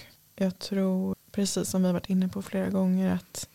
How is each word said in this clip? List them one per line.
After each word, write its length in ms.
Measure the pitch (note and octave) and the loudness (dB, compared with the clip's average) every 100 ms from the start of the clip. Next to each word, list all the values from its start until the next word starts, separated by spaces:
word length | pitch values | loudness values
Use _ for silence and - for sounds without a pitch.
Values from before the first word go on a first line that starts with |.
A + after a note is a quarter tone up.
| - - _ - | -18 -20 _ -4
jag 240 | F#3+ F3+ | -2 -2
tror, 560 | - G3 F#3+ F#3 F#3+ F#3+ _ | -4 0 0 0 -2 -6 _
precis 380 | - G3 F#3 F3 | -2 -2 0 0
som 120 | F#3 | 2
vi 60 | F3+ | 2
har 60 | |
varit 160 | F3 - | 2 2
inne 180 | F#3 F#3 | 2 2
på 140 | G3 | -2
flera 280 | F#3+ F#3+ F#3 | -6 -4 0
gånger, 460 | F#3+ F#3 F#3 F#3+ F3+ | 2 2 2 2 0
att 320 | - - - | -4 -12 -12